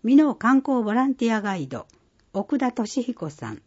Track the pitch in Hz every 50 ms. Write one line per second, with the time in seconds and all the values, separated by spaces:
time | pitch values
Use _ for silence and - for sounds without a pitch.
0 | - 220 269 277 311 285 233 - - 233 269 269 262 - 269 247 220 208 214 240
1 | 262 277 254 - 240 233 226 214 202 208 190 180 143 131 143 117 - _ _ _
2 | _ _ _ _ _ _ - 196 196 - 302 262 269 247 247 - 220 208 - 269
3 | 240 254 233 - - 156 147 - - 110 107 101 _